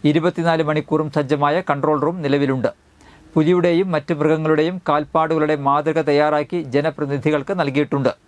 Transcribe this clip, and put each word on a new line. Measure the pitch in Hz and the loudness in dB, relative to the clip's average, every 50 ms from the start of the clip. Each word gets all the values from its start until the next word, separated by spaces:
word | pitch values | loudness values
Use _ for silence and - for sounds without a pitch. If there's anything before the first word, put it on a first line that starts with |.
| - 147 | 2 2
ഇരുപത്തിനാല് | 147 170 156 180 175 - 165 170 165 160 160 | 2 4 2 0 -2 0 0 0 2 2 0
മണിക്കൂറും | 147 151 151 147 - 160 156 156 151 | 0 0 -2 -2 -2 -2 -2 -2 0
സജ്ജമായ | - 156 147 127 151 147 147 143 151 175 185 - | -2 -2 0 0 0 0 0 0 0 -2 0 -2
കൺട്രോൾ | 147 175 170 156 151 147 | -2 0 0 0 0 0
റൂം | 147 151 175 185 | 0 -2 -2 -2
നിലവിലുണ്ട്. | 156 143 135 143 143 131 135 131 113 - - _ _ _ _ _ - - - - - - - | -2 0 0 2 2 0 0 0 -2 -4 -4 _ _ _ _ _ -20 -20 -20 -20 -20 -4 0
പുലിയുടെയും | 165 156 156 180 180 175 180 170 170 196 190 | 0 2 4 4 4 4 2 2 2 0 0
മറ്റു | 170 151 147 - 175 | -2 -4 -2 -2 -4
മൃഗങ്ങളുടെയും | 143 147 147 160 156 156 156 156 151 156 165 185 185 _ - | 0 2 0 0 2 2 0 2 2 2 0 -2 -6 _ -2
കാൽപ്പാടുകളുടെ | 147 151 151 147 - 165 160 160 160 160 151 151 156 | -2 -2 -2 -2 -2 -2 0 0 0 0 0 0 -2
മാതൃക | 147 139 139 139 147 151 160 156 160 | -2 0 0 0 0 0 0 -2 -2
തയ്യാറാക്കി | 156 151 147 143 151 151 151 151 147 - - 175 160 139 120 | 0 2 2 2 2 2 0 0 -2 -4 -6 -6 -6 -2 -2
ജനപ്രതിനിധികൾക്ക് | 139 143 160 143 - 151 139 139 139 - 156 151 147 131 - 196 180 | 0 0 0 -4 -4 -6 -4 -4 -2 0 0 0 0 -2 -4 -4 -2
നൽകിയിട്ടുണ്ട്. | 160 143 131 143 147 - - 156 135 120 - _ _ | -2 -2 0 -2 -2 0 -2 0 0 0 -2 _ _